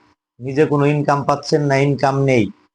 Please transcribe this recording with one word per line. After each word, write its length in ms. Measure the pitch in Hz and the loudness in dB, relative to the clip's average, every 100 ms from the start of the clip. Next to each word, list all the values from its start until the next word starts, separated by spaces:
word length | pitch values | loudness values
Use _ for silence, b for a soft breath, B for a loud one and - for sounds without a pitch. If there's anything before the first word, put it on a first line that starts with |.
| _ _ _ - | _ _ _ -14
নিজে 280 | 127 139 156 | -6 -2 0
কোনো 200 | 147 143 | 2 0
ইনকাম 380 | 147 143 143 | 0 0 -2
পাচ্ছেন 380 | 143 143 - 156 | 0 -4 -2 -2
না, 140 | 143 135 | 0 2
ইনকাম 460 | 143 131 135 139 | 2 0 0 0
নেই, 280 | 135 127 95 - _ | 2 2 0 -6 _